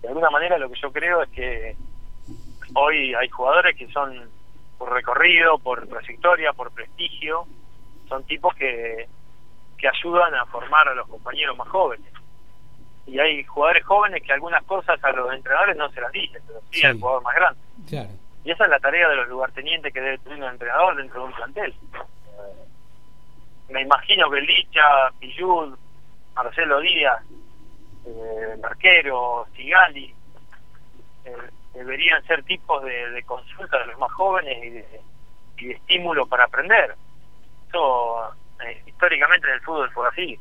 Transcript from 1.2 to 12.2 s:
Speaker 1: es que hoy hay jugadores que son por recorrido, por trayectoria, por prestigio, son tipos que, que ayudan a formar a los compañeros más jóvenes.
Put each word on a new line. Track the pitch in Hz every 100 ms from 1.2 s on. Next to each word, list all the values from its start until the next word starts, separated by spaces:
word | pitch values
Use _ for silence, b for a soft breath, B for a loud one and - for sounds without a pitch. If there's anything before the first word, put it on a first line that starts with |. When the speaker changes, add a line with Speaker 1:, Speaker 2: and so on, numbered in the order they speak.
Speaker 1:
es | 139
que | - 127 117 110 - - - - - - - - - -
hoy | 139 147 156 135
hay | 120 127
jugadores | - 127 160 180 147
que | 120
son | 143 139 127 117 - - - - -
por | 123
recorrido, | 123 123 120 170 170 165 151
por | 127 120 110
trayectoria, | 120 107 117 175 175 156
por | 135 123
prestigio, | - 110 - 170 - 156 160 165 - - - - - -
son | 135
tipos | - 156 180 -
que, | 135 120 117 113 117 - - - - - - -
que | 135
ayudan | - 175 175 175
a | 139 123
formar | 120 123 151 147
a |
los | 127 113
compañeros | 110 120 139 151 123
más | 117
jóvenes. | 190 165 113 - -